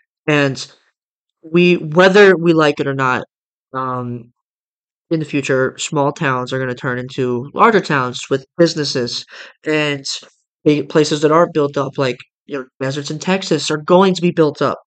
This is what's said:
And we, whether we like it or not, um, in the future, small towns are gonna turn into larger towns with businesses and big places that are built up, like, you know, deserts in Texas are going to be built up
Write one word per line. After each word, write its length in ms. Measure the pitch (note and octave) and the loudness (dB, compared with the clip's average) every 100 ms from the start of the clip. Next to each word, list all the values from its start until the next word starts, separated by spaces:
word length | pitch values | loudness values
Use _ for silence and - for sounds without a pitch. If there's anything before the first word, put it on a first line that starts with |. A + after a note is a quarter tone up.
| _ _ - | _ _ 0
And 400 | D3 C#3 B2+ - _ _ _ _ _ _ _ | 2 2 -2 -12 _ _ _ _ _ _ _
we, 340 | D#3+ E3+ F3+ F3 | -2 2 4 2
whether 600 | D#3+ D#3 F#3 F#3+ G3+ E3+ | 0 4 6 8 6 6
we 160 | E3+ | 2
like 280 | D#3+ D3+ C#3+ | 2 2 0
it 80 | C#3+ | -2
or 60 | |
not, 280 | C3+ C3 B2 - _ _ _ _ | -2 -2 -2 -6 _ _ _ _
um, 600 | C3 C3 B2+ B2 A#2+ B2 _ _ _ _ _ _ _ - | -10 -8 -6 -8 -10 -14 _ _ _ _ _ _ _ -6
in 100 | E3 | -6
the 40 | |
future, 500 | D3 C#3+ C#3 C3 C3 - | -2 -4 0 0 0 -4
small 340 | - D#3 C#3+ | -6 -2 -2
towns 400 | C#3+ D3 B2+ B2 | -2 -2 -2 -4
are 60 | C3 | -6
gonna 160 | C3 | -6
turn 240 | B2 C#3 B2 | -6 -6 -6
into 520 | B2+ C3+ B2+ B2 C#3+ | -8 -4 -2 -2 -4
larger 260 | - G#3+ G#3 | 2 4 4
towns 460 | - D3 B2 A#2+ - | 2 -2 -2 -6 -4
with 160 | C#3 - - | -4 -4 0
businesses 640 | E3+ D#3+ C#3 C#3 A#2+ - - - - _ | 2 2 -4 -4 -4 -8 -12 -20 -20 _
and 400 | - D3+ D3+ C#3 C3+ - - _ _ _ | -4 -2 -2 -4 -8 -12 -14 _ _ _
big 260 | - D3 C#3+ | 0 0 2
places 320 | D#3+ D3+ D3+ | 2 2 2
that 100 | D3+ | 2
are 180 | D#3 E3+ | 4 2
built 280 | D#3 C#3+ C#3+ | 0 -2 -2
up, 180 | C#3 C#3+ | -6 -4
like, 220 | C3+ B2 - _ | -4 -4 -12 _
you 140 | - C#3+ | -12 -12
know, 80 | B2+ - | -12 -8
deserts 320 | C3+ C#3+ C#3+ | -6 -6 -8
in 80 | D#3 | -8
Texas 520 | - F#3+ F#3+ D#3 - | -2 -2 0 -2 -2
are 80 | D#3 | -4
going 360 | D3+ F3+ G3 | 2 4 4
to 60 | F3+ | 2
be 100 | F3 | -2
built 300 | F3 D#3 C#3+ | 2 0 0
up 180 | C#3 F2 | -4 -4